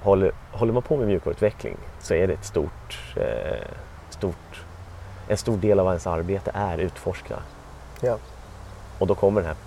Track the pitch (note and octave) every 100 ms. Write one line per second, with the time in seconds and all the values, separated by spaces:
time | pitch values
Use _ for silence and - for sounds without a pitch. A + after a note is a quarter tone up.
0 | G2+ G2 F#2+ - - - A#2 A#2 B2 D3+
1 | A2 F#2+ D#2+ D2 G#2 - A1 G1+ - -
2 | - E2 F#2 F2 - F2 D2+ - - -
3 | - - - A1+ - - - - - -
4 | - - G2 E2 - - - - - -
5 | - - - G#2 - G#2+ G#2 G2+ F#2 F2
6 | F2+ E2 F2 G2 - - G2+ E2 F2+ -
7 | - F2+ - - - - - - - -
8 | - A#2 - - - - - - - -
9 | F#2 G2 G2 G#2 E2+ D2+